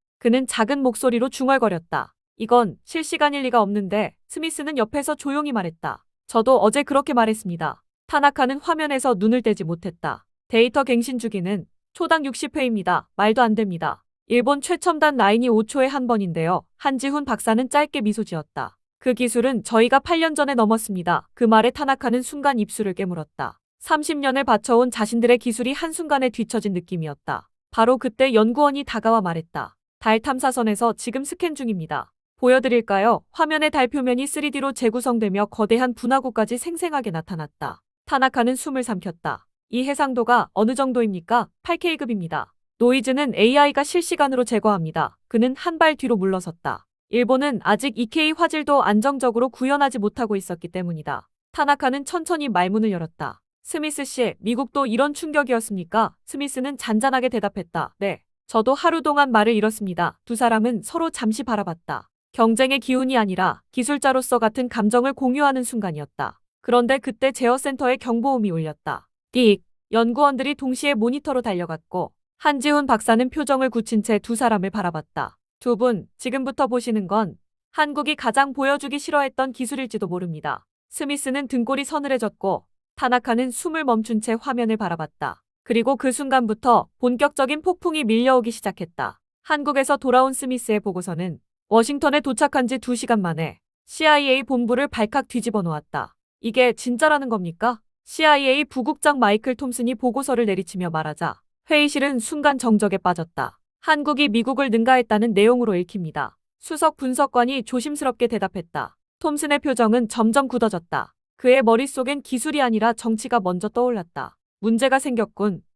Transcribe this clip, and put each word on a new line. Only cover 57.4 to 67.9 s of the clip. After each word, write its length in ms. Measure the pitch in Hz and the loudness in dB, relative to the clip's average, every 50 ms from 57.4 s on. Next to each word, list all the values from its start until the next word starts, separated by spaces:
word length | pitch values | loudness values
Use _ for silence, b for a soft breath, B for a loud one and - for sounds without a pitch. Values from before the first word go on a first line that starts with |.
| 196 202 - 202 165 - - 165 139 - - _ | -4 -4 -6 -6 -10 -8 -6 -6 -6 -6 -6 _
"네. 220 | 202 196 156 - _ _ _ _ _ - | -4 -4 -4 -6 _ _ _ _ _ -2
저도 260 | - 220 214 247 277 | 0 0 2 2 0
하루 260 | - - 339 330 320 | 2 2 0 0 2
동안 300 | 254 311 294 294 285 269 | 0 0 2 2 2 4
말을 220 | 233 220 208 226 233 | 4 4 4 4 4
잃었습니다." 640 | 208 208 220 220 - 208 190 175 175 175 151 - _ _ | 2 2 0 -2 -4 -6 -6 -4 -2 -4 -4 -4 _ _
두 100 | - 240 | -8 -4
사람은 460 | 220 254 233 226 220 214 247 240 190 202 | 0 2 2 2 2 2 0 0 -2 -6
서로 260 | - - 339 330 330 | -6 -4 -4 -4 -4
잠시 340 | - - 240 214 220 277 240 | -4 -4 -2 -2 -2 -2 -4
바라봤다. 640 | 247 226 208 196 180 165 - _ - 147 117 - _ _ _ _ _ _ | -4 -4 -4 -4 -6 -10 -10 _ -10 -10 -10 -10 _ _ _ _ _ _
경쟁의 460 | - 226 226 226 220 262 262 277 269 | 2 2 2 4 2 2 2 2 -2
기운이 380 | - - 254 254 262 254 269 233 | 0 0 0 0 0 0 0 0
아니라 440 | 214 196 185 180 185 170 120 - _ _ | 0 0 0 0 0 -2 -2 -4 _ _
기술자로서 640 | _ 254 233 294 294 269 - 269 254 262 254 - 254 240 | _ -4 -2 -2 -2 0 2 2 2 2 0 0 0 2
같은 300 | 226 214 214 269 247 240 | 2 0 0 -2 -4 -4
감정을 460 | - 240 202 214 240 247 247 277 262 | -2 0 0 2 4 4 2 2 -2
공유하는 500 | 262 269 247 254 294 294 277 262 262 247 | 0 -2 0 2 2 2 2 2 0 -4
순간이었다. 760 | - 254 226 202 180 151 151 147 - _ - 135 - - _ _ _ _ _ | -4 -4 -4 -4 -4 -6 -8 -10 -12 _ -8 -8 -8 -8 _ _ _ _ _
그런데 360 | _ - 233 247 240 233 269 269 | _ 2 4 4 4 4 0 0
그때 340 | - 269 233 - 262 269 | -2 -6 -4 -2 -2 -2
제어센터의 640 | - - 262 233 247 269 - 285 269 - 285 247 | 0 0 0 2 2 0 -2 -4 -4 -2 0 0